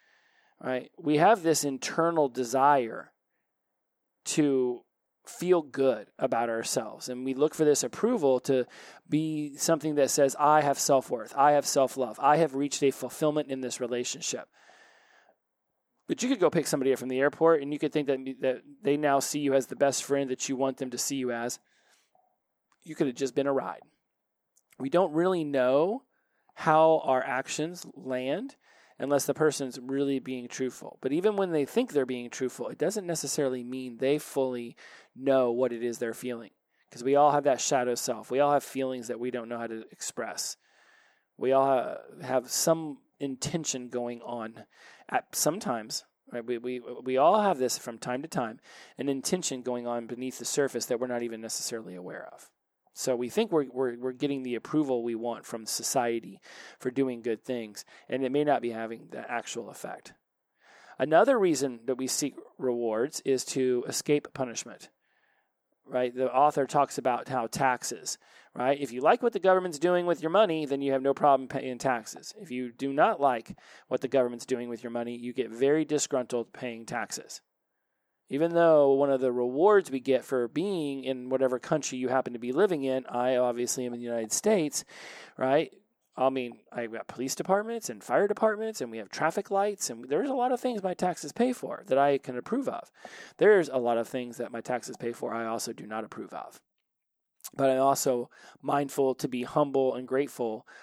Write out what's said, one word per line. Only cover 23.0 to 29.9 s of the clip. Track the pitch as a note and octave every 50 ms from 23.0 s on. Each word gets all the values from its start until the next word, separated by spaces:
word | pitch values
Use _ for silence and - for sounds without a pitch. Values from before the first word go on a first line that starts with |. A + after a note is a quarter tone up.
| D#3+
have | C3+ B2
just | B2 C#3 B2+ A#2+
been | C#3+ C#3
a | C#3+ C#3
ride. | C3 - - - - - _ _ _ _ _ _ _ _ _ _ _ _ _ _ _ _ _ _ -
We | C3 C3+
don't | D#3 F3 G3 D#3+ D3
really | D#3+ F3 F#3+ F#3+ E3+ D#3
know | D3 C#3 C3 B2 B2+ C3+ C#3+ E3 F#3+ A3+ C4+ _ _ _ _ _ _ _ _ _ _ _
how | - - E3 D#3 D#3 D#3+ D#3+ D#3+ D3+ -
our | C3+ C3 C3 -
actions | - B2 C3 C3+ - - - D3+ E3+ F3+ E3+ - C#3 -
land | C3+ - C3 B2+ B2+ B2+ C3 D3 G3 C4 C4+ - _ _ _ _ _ _ _ _
unless | - C3+ C3+ C#3+ C3+ -
the | - C#3
person's | - D#3 D3+ C#3+ - C#3 B2+ B2 C3
really | B2 C3